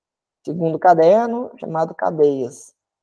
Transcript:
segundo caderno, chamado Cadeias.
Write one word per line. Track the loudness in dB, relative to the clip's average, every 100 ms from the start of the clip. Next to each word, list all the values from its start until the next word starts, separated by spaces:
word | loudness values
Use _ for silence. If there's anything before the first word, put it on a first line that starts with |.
| _ _ _ _
segundo | -12 -6 -4 2
caderno, | 4 4 4 4 0 -6 -10 -14
chamado | -8 -6 -6
Cadeias. | -6 -6 0 0 0 -6 -12 -20 _ _ _